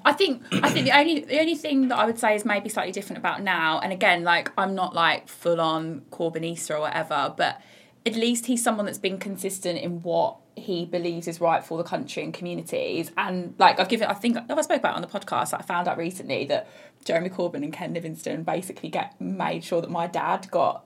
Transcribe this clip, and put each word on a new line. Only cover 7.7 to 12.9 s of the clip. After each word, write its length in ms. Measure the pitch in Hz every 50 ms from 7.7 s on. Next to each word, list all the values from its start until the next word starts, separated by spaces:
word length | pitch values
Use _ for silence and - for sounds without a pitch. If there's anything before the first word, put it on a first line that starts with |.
| - - - - _ _ -
at 100 | 233 214
least 300 | 226 226 240 240 233 -
he's 160 | - 254 233 -
someone 220 | 240 226 208 208
that's 140 | - - -
been 200 | - 190 190 185
consistent 600 | - 202 196 185 - 196 190 - - 180 170 -
in 240 | - 180 175 170 170
what 340 | 175 165 170 160 - - - _ _ _
he 300 | - - - 185 170 170
believes 440 | 170 180 175 170 175 170 170 165 170
is 120 | 165 170
right 240 | 175 165 160 - -
for 140 | - 165 165
the 60 | -
country 380 | - 143 123 131 135 - - 151
and 120 | 160 160
communities. 760 | - 175 175 175 170 165 - - - - -